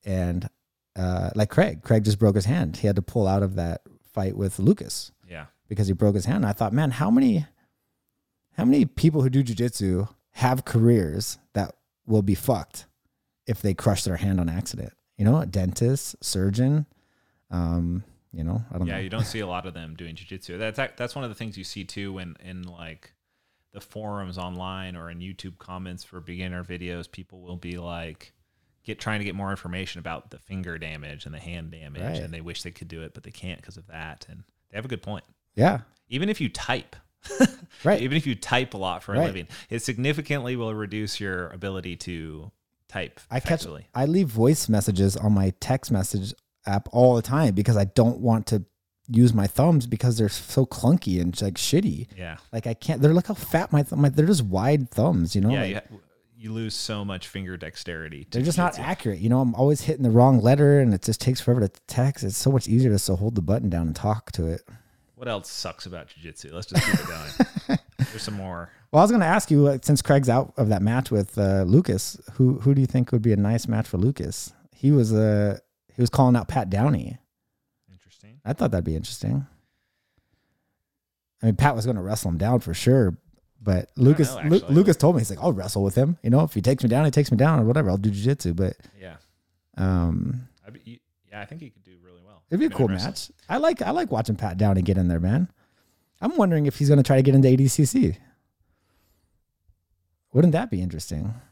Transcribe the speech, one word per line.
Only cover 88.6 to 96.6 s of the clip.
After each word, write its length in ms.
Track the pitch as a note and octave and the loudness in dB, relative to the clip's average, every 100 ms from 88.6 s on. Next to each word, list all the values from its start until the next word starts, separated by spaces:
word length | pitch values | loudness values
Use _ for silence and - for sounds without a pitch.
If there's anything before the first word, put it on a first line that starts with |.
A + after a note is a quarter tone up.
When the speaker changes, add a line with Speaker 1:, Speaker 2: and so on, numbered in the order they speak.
| F#2 - - G#2 | -2 -4 -18 _
Speaker 2:
Yeah. 160 | F#2 D#2 _ _ _ _ _ - | -20 -20 _ _ _ _ _ -4
Speaker 1:
um, 720 | F#2+ F2+ E2+ - - B2 B2+ _ G#2 | 0 2 0 0 -4 -6 -10 _ -20
Speaker 2:
I'd 60 | |
be, 80 | A#2 - | -20 -20
y-, 140 | A#2+ _ _ _ | -20 _ _ _
yeah, 100 | G#2 | -16
I 40 | G2+ | -14
think 160 | D#3+ | -16
he 80 | D3 | -18
could 140 | G#2 | _
do 120 | F#2+ F2+ | _ -20
really 180 | F2+ F2 F2+ | _ -20 -20
well. 180 | - _ | -20 _
Speaker 1:
it'd 100 | F3 | 0
be 60 | D4+ | 0
a 20 | |
Speaker 2:
Better 80 | - | 2
Speaker 1:
cool 100 | A#2+ | 0
Speaker 2:
wrestler. 220 | F#2+ G#2 | 2 -4
Speaker 1:
match. 220 | - - _ _ | -8 -14 _ _
I 80 | A#3+ | 0
like, 240 | D#4 F4 | 0 0
I 100 | F3+ | -2
like 200 | D4+ D#4+ | -2 -2
watching 240 | A2 A#2 G#2+ | -2 -2 -2
Pat 220 | G#2+ F2+ | -4 0
Downey 240 | G#2 F#2+ | 2 4
get 160 | F2+ F#2+ | 4 2
in 100 | F2+ | 2
there, 120 | E2+ | 2
man. 300 | F2 B2 F3+ _ _ _ _ _ _ _ | 2 2 0 _ _ _ _ _ _ _
I'm 160 | G#3 E4+ | -4 2
wondering 280 | G3 D#3+ | 2 4